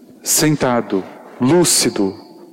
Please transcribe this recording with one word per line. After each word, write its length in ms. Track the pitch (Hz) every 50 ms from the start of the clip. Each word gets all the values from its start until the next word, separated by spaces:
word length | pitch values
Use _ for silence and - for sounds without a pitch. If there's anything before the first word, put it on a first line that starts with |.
| - - - -
sentado, 840 | - - - - - 156 151 139 156 131 120 120 107 101 104 95 90 - - - - - - -
lúcido, 760 | 123 127 160 180 170 - - - - 123 - - 101 95 - - - - - - - -